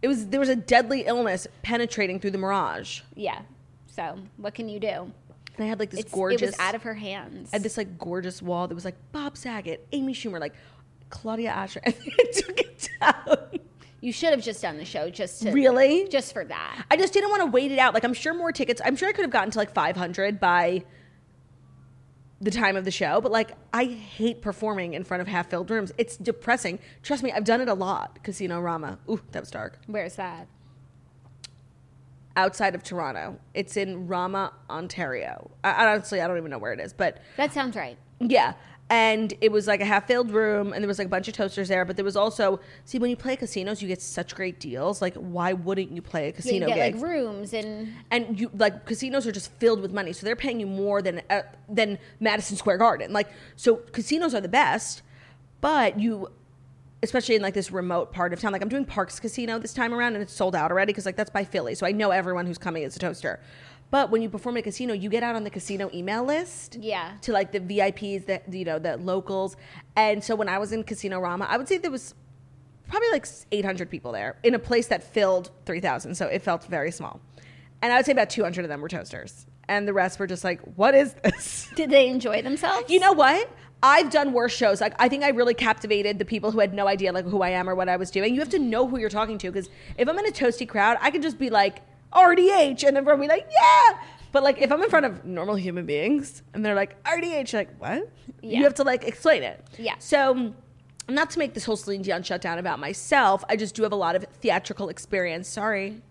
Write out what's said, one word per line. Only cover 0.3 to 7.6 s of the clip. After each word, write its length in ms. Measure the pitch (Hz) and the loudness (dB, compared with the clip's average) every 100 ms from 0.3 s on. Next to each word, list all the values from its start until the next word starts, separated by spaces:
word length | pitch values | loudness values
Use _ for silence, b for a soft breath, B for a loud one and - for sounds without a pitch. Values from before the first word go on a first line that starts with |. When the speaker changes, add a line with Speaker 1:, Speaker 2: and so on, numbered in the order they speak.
| 269 | 0
Speaker 1:
was 80 | 277 | 2
a 80 | 254 | 0
deadly 460 | - 247 233 269 | 4 4 4 -2
illness 440 | 214 240 226 185 - - | 0 0 0 -2 -6 -14
penetrating 560 | - 233 233 226 196 185 | -4 -2 -2 -2 -2 -2
through 140 | 202 | -4
the 60 | 196 | -2
Mirage. 640 | 190 196 147 82 - - - | -2 0 -2 -4 -10 -14 -16
Speaker 2:
Yeah. 280 | - 202 - - - - - - | -10 -8 -8 -14 -20 -20 -20 -18
So 320 | - 170 180 190 - | -10 -8 -10 -16 -12
what 160 | 208 | -12
can 160 | 214 226 | -10 -10
you 120 | 208 | -6
do? 80 | 214 | -6
Speaker 1:
And 240 | 180 180 - - - - - | -6 -8 -18 -20 -20 -20 -8
I 60 | 214 | -6
had, 120 | 220 | -4
like, 120 | 208 | -6
this 100 | 196 | -6
Speaker 2:
It's, 120 | 220 | -8
Speaker 1:
gorgeous 300 | 190 190 233 | -2 0 2
Speaker 2:
it 40 | 202 | 0
was 120 | - | 0
out 160 | 185 | -2
of 80 | 220 | -2
her 120 | 233 | -8
hands. 560 | 214 208 196 117 185 - | -10 -10 -10 -12 -16 -6
Speaker 1:
I 40 | |
had 40 | 208 | -4